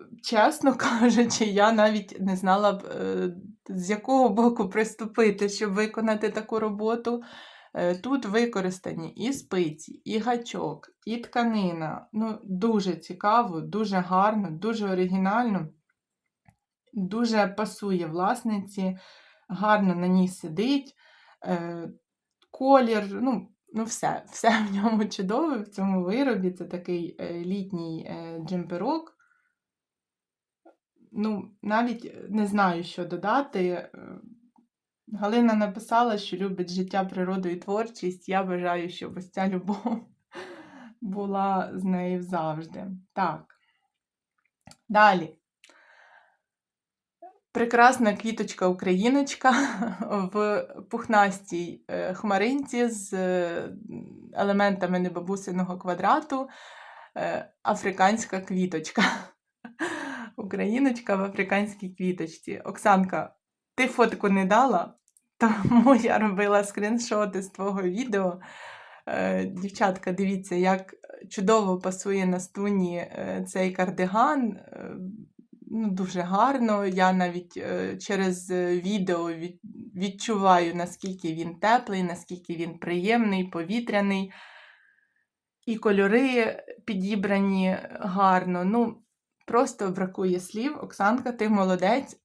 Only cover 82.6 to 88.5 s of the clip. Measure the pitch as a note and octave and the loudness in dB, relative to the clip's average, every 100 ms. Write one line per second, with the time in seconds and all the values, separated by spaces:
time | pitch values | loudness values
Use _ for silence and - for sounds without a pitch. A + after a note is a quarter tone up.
82.6 | E3 E3 F3 F3 G3 A#3 G#3+ F#3+ F#3 E3+ | -6 -8 -4 -2 2 2 2 0 -2 -4
83.6 | E3 A#3 A#3 G#3 G3+ G3 F#3+ - - - | -4 -4 0 0 2 0 -4 -10 -20 -20
84.6 | - - _ _ _ _ _ _ _ _ | -20 -20 _ _ _ _ _ _ _ _
85.6 | - A3 A3 G3 G3 A#3 C4+ B3 - - | -6 -2 2 4 6 4 4 2 0 -2
86.6 | - - - F#3+ G3 G#3+ G3 G3 G3 F#3+ | -12 -12 -6 -4 -2 0 2 2 2 2
87.6 | F#3 - - - G3 F#3 F#3+ F#3 F3+ | 2 0 -6 -8 -4 2 6 6 2